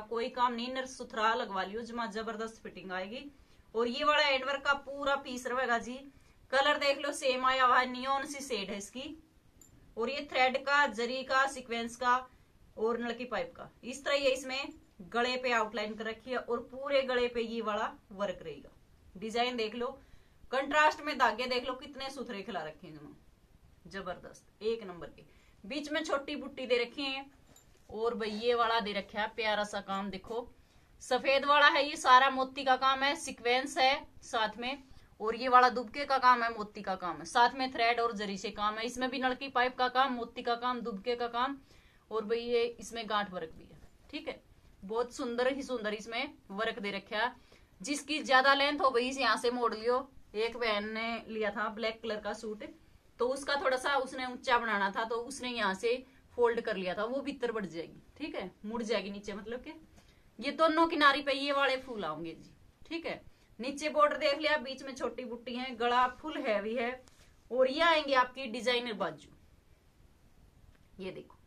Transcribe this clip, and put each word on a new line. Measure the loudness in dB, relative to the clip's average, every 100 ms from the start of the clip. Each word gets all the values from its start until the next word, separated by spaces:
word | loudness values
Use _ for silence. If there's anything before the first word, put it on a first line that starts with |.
| -4
कोई | -4 -2
काम | 2 2
नहीं, | 2 -4
नर | -4 -6
सुथरा | -10 -10 0 2 2
लगवा | -2 -4
लियो, | -4 -6
जमा | -8 -6 -6
जबरदस्त | -6 -6 -6 -8 -10
fitting | -16 -14 -8
आएगी। | -6 -6 -10 -14 -18 -20 -20 -6 0
और | 0
ये | 2
वाला | 4 4 4
handwork | 2 0 0
का | 0 0
पूरा | -2 -4 0 0
piece | -2 -8 -4
रहेगा | -2 2 0
जी, | -2 -12 -14 -20 -20 -20 0
कलर | 4 4 4
देख | 2 2
लो | -2
same | -2 0 2 2
आया | 6 6
हुआ | 6
है, | 4
neon | 0 -2 -2 -2
सी | -8
shade | -4 -4 -4
है | -8
इसकी। | -10 -12 -12 -14 -20 _ _ -20 -20 -20 -14 -4
और | -4
ये | -4 -2
thread | 4 4 2
का, | 2 4 4
जरी | 0 -2 -2
का, | 0 2 2
sequence | -2 -6 -6 -6 -2
का | 2 2 0 -18 _ _ -18 -2
और | 0 0
नलकी | -2 -6 -6
pipe | -4 -6 -10
का, | -18 -16
इस | -14 -8 -2
तरह |
ये | 2 2
इसमें | 0 -2 -6 -8 -12 -20 -20
गले | -6 -2 0 0
पे | 0
outline | 0 0 -2 -6
कर | -6 -8
रखी | -8 -6
है | -6
और | -2 -4
पूरे | -6 -8 0 0
गले | 2 0 0
पे | -2
ये | -4 -4
वाला | -2 -2 -2 -6 -14
work | -6 -6 -6
रहेगा। | -10 -14 -16 -20 _ -20 -20 -12
Design | -4 -2 0 0
देख | -4 -4
लो, | -6 -8 -16 -20 -20 _ -6
contrast | -4 2 6 6 4
में | -4 2
धागे | 2 2 -2
देख | -2 -4
लो, |
कितने | -8 -10 -12 -10
सुथरे | -10 -10 -8
खिला | -8 -8
रखे | -8 -12 -16
हैं |
इन्होंने, | -16 -18 -20 _ _ _ _ -20 _ -14
जबरदस्त, | -10 -8 -8 -12 -20 _ -6
एक | -4 -4
नंबर | -6 -12 -14
के। | -16 -20 -20 _ _ -10
बीच | -8 -4
में | -4
छोटी | -2 -2 -4 -10
बुट्टी | -10 -8 0
दे | 0
रखी | 0 -6
है | -6 -6 -10 -18 -20 -20 _ -20 -14
और | -4 -2 -2
भाई | -4
ये | -2 2
वाला | 2 4 2
दे | 0
रखा | -4 -6 -4
है | -4 -2
प्यारा | 0 0
सा | -2 -6
काम, | -4 -4 -4
देखो | -8 -8 -8 -8 -14 -20 -20 _ -14
सफेद | -2 0 4 2 6
वाला | 8 8
है, | 6 2
ये | 0
सारा | 8 10 8
मोती | 4 -2 0
का | 2 4
काम | 4 4
है, | 2 0
sequence | -6 -4 2 2 0 2
है | 4 4 -2 -18
साथ | -6 0 0 -2
में, | -8 -8 -12 -20 -20 -8
और | -4 -2
ये | 6
वाला | 8 8
दुबके | 6 -4 -4 0
का | 6
काम | 8 6
है, | 4 -4
मोती | -8 -8
का | -6 -4
काम | -4 -6
है, | 0
साथ | 6 6 4
में | -4
thread | 2 2 4
और | 2
जरी | 0 -4 -4
से | -6
काम | -2 -2 -2
है। | -4
इसमें | -4 -4
भी | 0
नलकी | -2 -2 -2
pipe | 2 2 2
का | 0
काम, | 2 2
मोती | 0 -8 -6
का | -2 -2
काम, | -2 -4
दुबके | -6 -6 -4 -2
का | -2
काम | -2 -2 -4 -14 -20 -20 -20 -6
और | -4 -2
भाई | -2
ये | 0 0
इसमें | 0 -4 -12 -8 -2
गांठ | -2 -2
वर्क | -6 -10
भी | -12
है। | -20 -20 -20 -20 -12
ठीक | -10 -8
है, | -12 -14 -20 -20 -16
बहुत | -6 -2 -2 -2
सुंदर | -4 0 0
ही | 0
सुंदर | -4 -4 -4
इसमें | -6 -6 -6 -6 -10 -12
वर्क | -4 -4 -4
दे | -6
रखा | -6 -6 -2
है। | -2 -4 -20 -20 -20 -10
जिसकी | -6 -4 -4 -4
ज्यादा | 4 6 8
length | 6 4 4
हो | 2
भाई | 4 0
इसे | 2
यहाँ | 2 2
से | 2
मोड़ | 2 0 0
लियो। | 0 0 -2 -14 -10 -2
एक | -2 0
बहन | 0 0 -2
ने | -4 -4 -6 -6
लिया | -4 -2
था | -2 -4
black | -4 -6 -4
color | -6 -6
का | -6
suit, | -6 -8 -10 -12 -16 -20 -20 _ -2
तो | 0
उसका | 0 -2 0
थोड़ा | 2 2
सा | 2 0
उसने | 0 -4 -6
ऊंचा | -4 2 2
बनाना | 2 2 0
था, | 0
तो | -2 -2
उसने | -6 -8 -6
यहाँ | -2 0
से | 0 0 0 -4 -20 -8
fold | 2 4 4
कर | 0 -2
लिया | -2 -2
था, |
वो | -2 -2
भीतर | -4 -4 -2
बढ़ | -2 -4
जाएगी। | -6 -10 -12 -20 -12
ठीक | -8 -8
है, | -8 -10 -8
मुड़ | -4
जाएगी | -2 -2 -2
नीचे, | -8 -10
मतलब | -10 -8 -10
कि | -10 -16 -20 -20 -20 -20 -20 -10
ये | -4
दोनों | 2 4 6 4
किनारे | 6 6 6
पे | 2
ये | 0 0
वाले | 2 2 0
फूल | -4 -6 -6
आएंगे | -6 -8
जी। | -12 -18 -20 -20 -20 -10
ठीक | -8 -6
है, | -10 -12 -20 _ -10
नीचे | -8 -4 -2
border | 4 4 4
देख | 2 2
लिया, | 2 0
बीच | -2 -10
में | -10 -6
छोटी | -6 -6 -10
बुट्टी | -10 -8 -8
है, | -6 -2
गला | 2 4 2
full | 0 -8 -4
heavy | 0 0 0 -2
है | -2 -6 -12 -20 -20 -20 -4
और | 2 2
ये | 4
आएंगे | 6 6 4
आपकी | 4 2 0 -8
designer | -4 0 0 0
बाजू। | -4 -4 -6 -16 -20 -20 -20 _ -20 _ _ -20 _ -20 _ -20 _ -20 -20 _ -14
ये | -12
देखो | -12 -16 -20